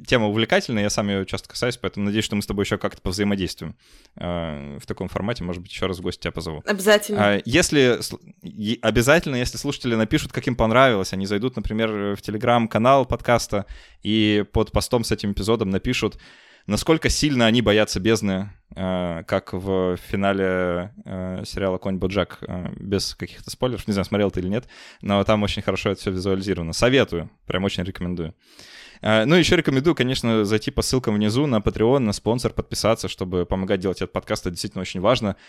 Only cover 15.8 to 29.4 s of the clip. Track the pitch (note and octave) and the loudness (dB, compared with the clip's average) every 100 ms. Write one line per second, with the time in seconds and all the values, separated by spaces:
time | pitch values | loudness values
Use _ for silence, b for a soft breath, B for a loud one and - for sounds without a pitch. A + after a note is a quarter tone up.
15.8 | A#2+ B2+ G#2+ - b b b b - G#2 | -2 -2 -2 -4 b b b b -4 -2
16.8 | - D#3+ B2 - D3+ C3 A2+ A#2 G#2 G#2 | 2 2 2 0 0 4 4 4 4 4
17.8 | G#2 G#2 G2 A2+ G2+ F#2+ G2+ - _ - | 4 0 2 2 0 -2 -6 -12 _ -8
18.8 | F#2+ F#2 F2+ E2 E2 G2 - F#2 F#2+ F#2+ | -4 -2 -4 -6 -4 -4 -4 -8 -2 0
19.8 | F#2 F2+ - G2+ G2 G2 F#2+ F#2 F2+ F2 | 2 -2 -4 -2 0 0 0 0 0 -2
20.8 | F#2 - - F#2+ F#2 F#2 - - F#2+ F#2 | -6 -12 -12 -10 -8 -8 -8 -4 -2 -2
21.8 | G2+ F#2+ F#2 G2 F2 - - F2+ F2+ - | -4 -4 -2 -2 -2 -6 -10 -10 -10 -10
22.8 | F#2+ G2 - - - - - - B2+ A2+ | -2 -2 -2 -8 -12 -12 -16 -4 -4 -4
23.8 | - G2 F#2 G#2 G2+ F2+ F2+ G#2+ - B | -2 -2 0 0 0 0 -4 -4 -6 B
24.8 | B B - G2+ G2+ G#2+ G#2 - G2+ F#2+ | B B -2 0 2 2 2 -2 -2 -2
25.8 | G#2+ F#2+ - F#2 F#2+ F#2+ G2 F2+ E2 D#2 | -2 -2 -2 -2 0 0 0 -2 -4 0
26.8 | A#2+ C3+ G#2 E2+ D#2+ _ - F#2 G2 - | 4 4 2 -2 -8 _ -6 -2 -2 -2
27.8 | F#2 - F2 F2 E2 - B B B B | -6 -6 -6 -4 -6 -10 B B B B
28.8 | B B G#2+ A2 A2+ F3 | B B 2 2 6 4